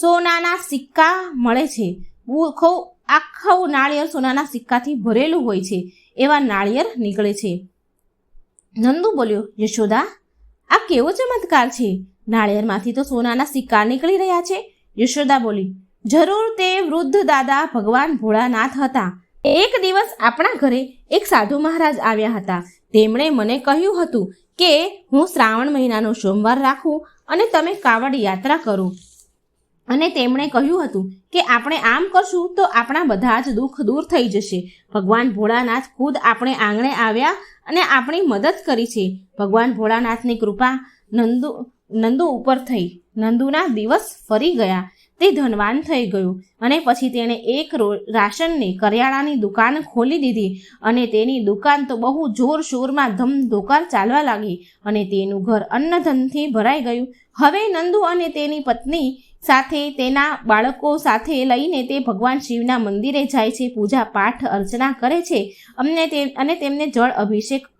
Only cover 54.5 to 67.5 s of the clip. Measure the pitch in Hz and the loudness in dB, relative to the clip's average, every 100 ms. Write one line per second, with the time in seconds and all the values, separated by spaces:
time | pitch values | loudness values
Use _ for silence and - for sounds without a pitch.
54.5 | 175 - _ 208 208 190 196 196 196 190 | -8 -12 _ -4 -4 -2 -2 -2 -4 0
55.5 | 220 - 233 311 349 330 262 262 294 294 | 0 0 -2 0 0 0 0 0 -2 -2
56.5 | 220 214 294 240 240 254 - _ - 294 | 0 0 0 -2 -4 -6 -12 _ 2 2
57.5 | 381 440 339 349 415 349 349 330 302 294 | 4 0 0 0 2 2 0 -2 -4 -4
58.5 | 302 269 240 262 330 262 262 _ - - | -2 -2 -4 -2 -2 -2 -4 _ -6 2
59.5 | 262 262 302 294 269 254 277 294 269 226 | 2 2 -4 -4 -2 0 0 0 -2 2
60.5 | 214 247 - 294 302 294 220 226 277 262 | 2 2 -2 -2 0 0 0 0 -2 0
61.5 | 247 311 294 254 277 254 196 240 277 277 | 0 0 -2 -2 -4 -4 -2 0 -2 -4
62.5 | 240 240 247 208 202 254 277 277 269 220 | -2 0 0 -2 -2 -2 -2 0 0 0
63.5 | - 247 240 208 262 220 208 196 - 240 | -2 -4 -2 0 0 0 0 -2 -2 -4
64.5 | 196 196 233 269 262 247 339 339 269 196 | -4 -4 -2 -2 -2 -2 -2 -2 -2 -4
65.5 | - - - 277 330 320 302 277 277 277 | -10 -14 -4 -2 0 -2 -2 -4 -2 -2
66.5 | 349 277 285 302 240 247 - 208 214 214 | -2 -2 -2 -2 2 2 0 -2 -2 -2